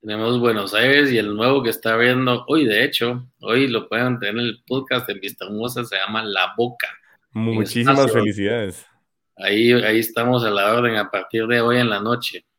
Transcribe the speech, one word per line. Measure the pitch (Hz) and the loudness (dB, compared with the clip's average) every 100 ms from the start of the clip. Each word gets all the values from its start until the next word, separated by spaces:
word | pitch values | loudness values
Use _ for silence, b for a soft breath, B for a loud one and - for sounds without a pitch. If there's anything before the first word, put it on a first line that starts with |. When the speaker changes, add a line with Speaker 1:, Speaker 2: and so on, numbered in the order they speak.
Speaker 1:
Tenemos | 107 107 113 123 | -8 -4 0 2
Buenos | 120 107 95 | 2 0 0
Aires | 104 127 143 143 | 2 4 4 4
y | 120 | 2
el | 104 104 | 0 0
nuevo | 117 139 | 2 2
que | 120 | 0
está | - 113 | -2 0
abriendo | 113 120 127 127 120 117 | 2 2 2 0 -2 0
hoy, | 156 131 | 0 2
de | 104 | 2
hecho, | 135 - 120 123 127 _ | 0 0 -2 -4 -10 _
hoy | - 120 135 | -2 0 2
lo | 113 - | -2 -2
pueden | 113 123 117 | -2 0 -2
tener | 101 110 | -4 -4
en | |
el | 120 110 _ | -4 -6 _
podcast | 131 135 127 - | -6 -2 -4 -2
de | 98 | -8
Vista | 95 82 95 | -8 -12 -10
Hermosa, | 104 117 120 117 | -8 -6 -6 -6
se | 98 | -6
llama | 98 110 | -4 -4
La | 110 98 92 - | -4 -2 -2 0
Boca. | 120 - - - b b _ 110 113 | -4 -2 -10 -10 b b _ -4 -2
En | 110 | 0
Speaker 2:
Muchísimas | 107 120 120 139 135 | -2 0 2 4 4
Speaker 1:
Espacio. | |
Speaker 2:
felicidades. | 110 104 101 98 117 101 87 - _ _ _ _ _ | 2 0 -2 -2 -2 -4 -10 -20 _ _ _ _ _
Speaker 1:
Ahí, | 98 104 117 | -2 2 4
ahí | 123 110 110 | 4 4 0
estamos | 113 - 120 123 113 | 0 -2 0 0 0
a | |
la | 101 101 | 0 2
orden | 117 120 110 | 2 2 0
a | 101 | -2
partir | 98 92 113 110 | -6 -4 -4 0
de | 120 | 2
hoy | 117 123 | 2 2
en | 120 | 2
la | 101 | 0
noche. | 104 120 - 90 _ | -2 -4 -4 -12 _